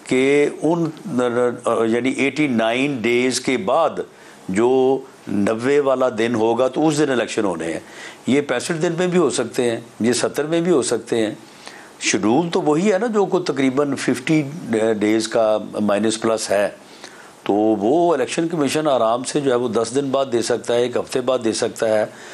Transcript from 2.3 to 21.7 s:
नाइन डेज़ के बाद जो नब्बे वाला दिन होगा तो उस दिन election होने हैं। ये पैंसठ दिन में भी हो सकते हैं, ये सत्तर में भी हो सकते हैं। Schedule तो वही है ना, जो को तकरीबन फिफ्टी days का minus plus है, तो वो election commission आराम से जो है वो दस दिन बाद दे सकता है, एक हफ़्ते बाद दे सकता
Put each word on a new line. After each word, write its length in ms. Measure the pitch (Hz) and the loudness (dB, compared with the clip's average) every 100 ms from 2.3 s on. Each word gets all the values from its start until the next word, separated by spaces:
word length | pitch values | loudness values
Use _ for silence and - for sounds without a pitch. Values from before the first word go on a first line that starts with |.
| 135 151 | 0 0
नाइन 540 | 113 113 123 143 131 | 2 0 0 -2 -2
डेज़ 400 | 113 120 127 117 | 0 2 2 -2
के 160 | - 123 | -2 -2
बाद 460 | 98 151 147 92 - - - - - | 0 0 0 -2 -10 -14 -20 -16 -4
जो 520 | 95 123 131 131 131 - - - | 2 4 4 4 2 -4 -16 -6
नब्बे 500 | 101 101 113 127 143 | 0 0 0 2 2
वाला 300 | 135 127 127 | 2 2 0
दिन 260 | 110 117 117 | 0 0 2
होगा 320 | 110 117 131 | 2 2 0
तो 140 | 160 | 2
उस 140 | 156 147 | 2 2
दिन 160 | 143 | 2
election 320 | 120 101 113 | 0 -2 -2
होने 220 | 101 82 82 | -2 -2 -6
हैं। 160 | 76 - - - - - | -8 -10 -18 -18 -8 0
ये 120 | 139 | 0
पैंसठ 340 | 139 123 - 160 | 2 -2 -4 -2
दिन 180 | 175 | -2
में 180 | 160 185 | 0 0
भी 60 | 180 | 2
हो 120 | 143 | 2
सकते 340 | 175 165 - | 0 -2 -2
हैं, 220 | 120 117 - - | -2 -2 -6 -2
ये 120 | 110 | 0
सत्तर 320 | 117 113 - 151 | 2 0 -2 -2
में 180 | 170 | 0
भी 60 | 170 | 2
हो 140 | 151 | 2
सकते 340 | 110 113 - 117 | 2 -2 -2 -2
हैं। 200 | 107 143 - - - - - - | -2 -6 -14 -20 -20 -20 -20 -8
Schedule 480 | - 110 101 131 170 | -2 0 2 2 2
तो 120 | 190 | 0
वही 280 | 151 151 208 | 0 2 2
है 100 | 185 | 0
ना, 80 | 240 | 0
जो 180 | 208 185 | 0 2
को 140 | 180 | 0
तकरीबन 560 | - 135 135 131 147 131 | 0 0 0 2 0 -2
फिफ्टी 460 | - 123 - 156 143 165 117 110 110 | -2 -2 0 0 0 -6 -2 0 2
days 340 | 107 104 110 110 | 2 2 2 0
का 440 | 117 110 107 - - | 2 2 0 -2 -4
minus 360 | 104 101 113 - | 0 2 0 0
plus 320 | 113 110 - | 0 -2 0
है, 180 | 98 98 - - - - - - - - | 0 0 -4 -20 -20 -20 -20 -20 -8 -2
तो 80 | |
वो 600 | 101 110 104 107 160 170 143 | 2 2 2 2 2 2 0
election 320 | 120 - 165 | -2 -2 -2
commission 400 | 170 135 156 156 | 0 0 0 0
आराम 360 | 123 113 120 | 2 2 0
से 180 | 131 151 | -2 -2
जो 100 | 135 | 0
है 60 | 120 | 0
वो 120 | 123 | 0
दस 200 | 110 113 | -2 0
दिन 220 | 131 139 | -2 0
बाद 160 | 135 135 | 0 0
दे 140 | 120 | 0
सकता 320 | 110 113 - | 0 -2 0
है, 100 | 120 | 0
एक 140 | 123 120 | 0 -2
हफ़्ते 240 | - 131 | -2 -4
बाद 180 | 123 127 | 0 0
दे 140 | 113 | 0
सकता 340 | 101 113 | -2 -4